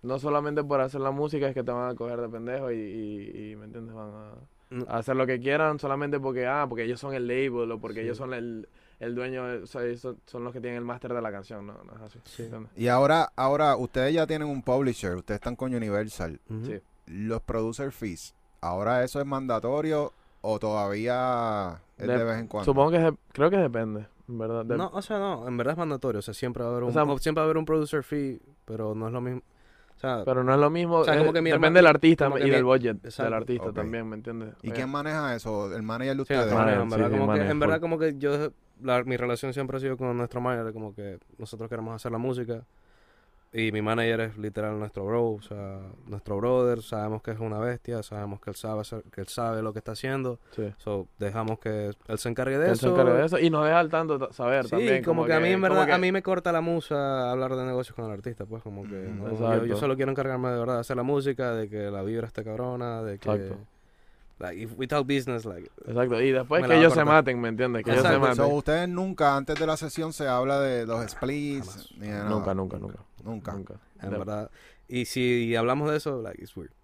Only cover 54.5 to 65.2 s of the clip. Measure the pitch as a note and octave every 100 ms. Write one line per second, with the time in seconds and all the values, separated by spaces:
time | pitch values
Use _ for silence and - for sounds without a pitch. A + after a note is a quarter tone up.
54.5 | C3+ A#2+ - A#3+ C3 B2+ E3 D#3+ D#3 E3+
55.5 | F#3+ F#3+ F#3+ F#3 F3+ F#3 F#3+ F#3+ F#3 F3
56.5 | E3+ E3 E3+ - D3 C#3 C3+ B2 B2+ C3
57.5 | C3 B2+ B2+ B2+ - A2+ G#2 A#2+ A2+ G#2
58.5 | A2+ A2+ G2+ G#2 G2 F#2+ G#2+ A2 A2 A#2
59.5 | A2+ A#2 G#2 C#3+ C3 C3+ C3+ C3+ B2+ B2+
60.5 | A#2+ A#2 B2 A#2 B2 B2 C#3+ C#3 B2+ B2+
61.5 | A2+ G#2+ G#2+ G2+ G2+ G2 A2+ A2+ - A2
62.5 | A2 B2+ B2 A#2+ A2+ A2 G2 G#2+ G#2 G2
63.5 | G2 G#2+ _ _ _ - - - - F2+
64.5 | F2 A2+ A2+ B2+ D3 C3 C#3